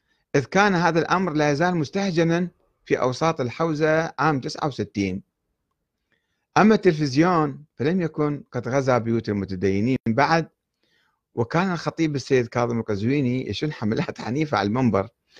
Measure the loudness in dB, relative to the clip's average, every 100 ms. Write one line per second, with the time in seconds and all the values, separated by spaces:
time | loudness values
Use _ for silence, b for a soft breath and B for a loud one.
0 | _ _ _ -2 0 2 4 4 2 2
1 | 0 0 0 2 2 2 0 0 -2 -2
2 | -2 0 2 0 -2 -8 _ _ -4 0
3 | 0 0 -2 0 -4 -2 -4 0 2 2
4 | -2 0 0 0 -4 -6 -6 -4 -6 -2
5 | -2 -4 -10 _ _ _ _ _ _ _
6 | _ _ _ _ _ 4 6 6 4 2
7 | 0 2 4 2 0 -4 -18 -4 -2 0
8 | -2 -2 -2 -4 -8 -8 -2 0 2 2
9 | 2 -2 -2 -4 -4 -2 0 2 0 0
10 | 0 0 2 2 -2 _ _ _ _ _
11 | _ _ _ -6 -2 0 0 -2 -6 -4
12 | -2 -2 0 0 0 -2 -2 -2 -4 -2
13 | -2 0 0 -2 -6 -6 -6 -4 -2 -2
14 | -4 -8 -6 -4 -2 -2 0 0 2 2
15 | -2 _ _